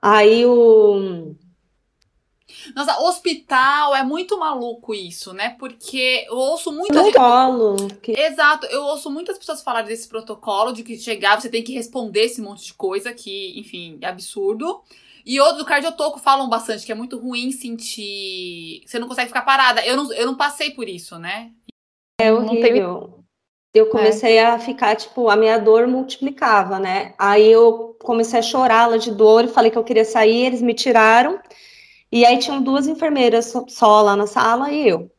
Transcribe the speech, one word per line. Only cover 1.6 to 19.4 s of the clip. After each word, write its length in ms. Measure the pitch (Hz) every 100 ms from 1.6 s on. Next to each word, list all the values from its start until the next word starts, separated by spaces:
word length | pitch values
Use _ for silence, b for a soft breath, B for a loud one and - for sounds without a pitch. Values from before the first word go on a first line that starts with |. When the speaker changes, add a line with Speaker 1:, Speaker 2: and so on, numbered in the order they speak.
| _ _ _ _ _ _ _ _ _ B B 254
Speaker 2:
Nossa, 240 | 285 220
hospital 920 | 330 359 349 320 _ 262 262 285 294 269
é 80 |
muito 340 | 262 311 359 403
maluco 560 | 311 269 240 233 -
isso, 400 | 208 180 170 -
né? 220 | 185 214 240
Porque 680 | 262 233 - 262 254 254 -
eu 80 | 240
ouço 360 | 262 320 -
muito 220 | 294 381
Speaker 1:
No 80 | 294
Speaker 2:
a 20 |
gente 120 | 392 -
Speaker 1:
colo, 720 | 247 240 262 254 214 196 196 196
que 100 | -
Speaker 2:
Exato, 540 | 233 311 320 294 302 302
eu 160 | 277
ouço 260 | 285 294 285
muitas 280 | 277 359 381
pessoas 240 | - 311
falarem 240 | - 240 208
desse 200 | 226 -
protocolo, 640 | 226 226 214 - 202 233
de 100 | 233
que 140 | 233 226
chegar, 420 | - 214 202 214
você 100 | 262
tem 140 | 233
que 100 | 226
responder 520 | 262 226 262 226 196 226
esse 160 | 226
monte 240 | 208 202 -
de 80 |
coisa, 400 | _ 190 196 233
que, 440 | 240 - 196 190 180
enfim, 380 | 214 185 170 151
é 60 | 175
absurdo. 760 | 180 180 - 196 220 311 392 b b b b -
E 140 | 262
outro, 200 | 285 320
do 60 | -
cardiotoco 540 | 294 311 320 302 294
falam 300 | - 269 262
bastante, 360 | 226 226 214 -
que 60 |
é 40 | 220
muito 220 | 247 240
ruim 340 | 240 247 247
sentir, 1300 | 262 254 233 - - 202 202 196 185 180 170 165 160 _
você 120 | 240
não 80 | 240
consegue 200 | 262 247
ficar 160 | 254